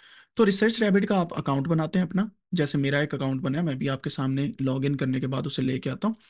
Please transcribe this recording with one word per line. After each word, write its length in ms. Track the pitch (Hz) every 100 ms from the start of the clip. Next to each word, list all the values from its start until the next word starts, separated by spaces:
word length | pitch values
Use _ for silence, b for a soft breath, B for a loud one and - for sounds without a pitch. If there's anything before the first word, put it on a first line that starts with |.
| B B B -
तो 80 | 208
Research 300 | 196 214 226
Rabbit 260 | 214 196 202
का 100 | 196
आप 160 | 170
अकाउंट 340 | - 147 139 151
बनाते 320 | 160 156 180
हैं 80 | 175
अपना, 240 | 185 220 _ -
जैसे 240 | 175 143 147
मेरा 220 | 139 143
एक 140 | 147
अकाउंट 260 | 135 135 131
बना 160 | 135 143
है, 60 |
मैं 120 | 170 131
भी 80 | 143
आपके 220 | 135 143
सामने 380 | - 131 135 143 -
log 220 | 131 131
in 140 | 139 139
करने 220 | 135 131
के 60 | 131
बाद 200 | 135 139
उसे 160 | -
लेके 280 | 131 131 139
आता 180 | 123 214
हूँ, 80 | 220